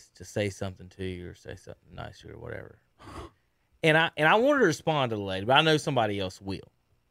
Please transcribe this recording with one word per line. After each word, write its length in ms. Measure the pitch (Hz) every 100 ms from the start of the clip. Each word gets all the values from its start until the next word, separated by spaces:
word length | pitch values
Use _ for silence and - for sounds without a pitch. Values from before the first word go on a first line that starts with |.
| - -
to 80 | 92
say 240 | 110 104
something 380 | - 98 90 90
to 140 | -
you 260 | 92 90 87
or 60 | 92
say 200 | - -
something 380 | - - _
nice 280 | 90 - -
to 80 | -
you 40 | 76
or 20 |
whatever." 420 | 80 - - - _ _ - - - _ _ _ _ _
And 160 | 160 156
I, 140 | 165 -
and 100 | 156
I 80 | 214
wanted 240 | 269 285
to 60 | 190
respond 460 | 139 - 151 127
to 40 | 107
the 60 |
lady, 240 | 98 95 104
but 80 | 139
I 60 |
know 160 | 160 156
somebody 420 | 160 131 107 101
else 220 | 92 -
will. 180 | 98 92 - _ _ _ _